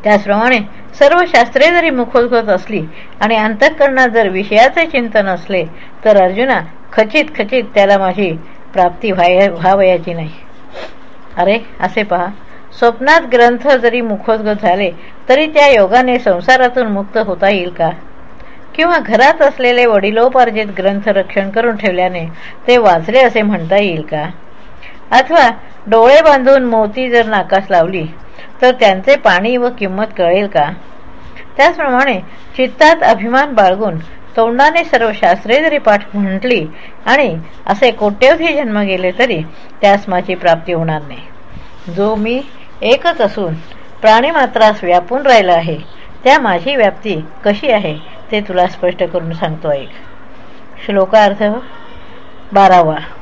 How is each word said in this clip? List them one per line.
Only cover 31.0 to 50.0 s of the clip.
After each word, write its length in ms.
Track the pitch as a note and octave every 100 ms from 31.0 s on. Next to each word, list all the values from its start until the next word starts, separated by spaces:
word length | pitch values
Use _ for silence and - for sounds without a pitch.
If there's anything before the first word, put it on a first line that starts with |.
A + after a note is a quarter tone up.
| - - - - - -
त्याचप्रमाणे 640 | D4 E4+ D4 B3 C#4 G3 - - - -
चित्तात 460 | B3+ - D#4 E4
अभिमान 500 | - G#3 A3 B3+ D4
बाळगून 460 | A#3 F#3+ F#3+ G#3+ D#3+ D#3+ - - -
तोंडाने 460 | A3+ A#3+ D4 E4
सर्व 280 | E4+ B3 A#3
शास्त्रे 460 | G#3 - F#3+ G#3 B3+
जरी 180 | D#4+ D4
पाठ 260 | - G3+ -
म्हटली 540 | G3+ G3 F#3+ B3+ A#3 D#3 - - - -
आणि 320 | C4+ B3+ E3 D#3+ - -
असे 240 | G3+ B3+
कोट्यवधी 600 | A3+ G#3 G3+ B3+ E4+ E4
जन्म 260 | D4 C4 G#3
गेले, 320 | G3+ F#3 F#3 F3+
तरी 220 | B3 F3 D#3+ - - -
त्यास 280 | G3+ G3+ G3+
माझी 260 | F3+ F3+ F3+
प्राप्ती 380 | F3+ E3 E3
होणार 280 | E3+ E3 D#3 D3
नाही. 140 | A#2+ - - - - - - -
जो 220 | E3+ G#3 G#3+
मी 260 | A3 B3 C#4 - - -
एकच 400 | G#3 C4+ E4+ D#4+
असून 320 | G#3+ - F3+ D#3+ - - - -
प्राणीमात्रास 840 | A3 A3 C4+ E4 B3 A3+ G#3+ G#3
व्यापून 380 | F3+ F3 F3 B3+
राहिला 320 | C#4 A#3 F#3
आहे, 240 | E3+ E3 D3+ - - - -
त्या 160 | B3+ D4+
माझी 360 | A#3+ F3 E3+ C#4
व्याप्ती 500 | G3+ - A3 D#3+ D#3+ - G#3
कशी 260 | G#3 -
आहे, 260 | A3 F3 D3+ - - -
ते 100 | -
तुला 260 | G#3 F3+ F3+
स्पष्ट 360 | - C4+ -
करून 300 | F3 F3 E3
सांगतो 380 | E3 F3 D#3 D#3+
ऐक. 160 | C#3 B2+ -